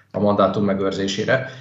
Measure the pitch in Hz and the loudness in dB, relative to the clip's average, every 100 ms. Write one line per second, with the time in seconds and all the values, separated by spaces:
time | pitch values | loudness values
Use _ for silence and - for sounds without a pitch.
0 | _ 98 104 101 95 107 101 98 98 92 | _ -2 2 4 2 2 0 0 -2 -2
1 | 98 - 107 - - - | -4 -2 0 0 -2 -12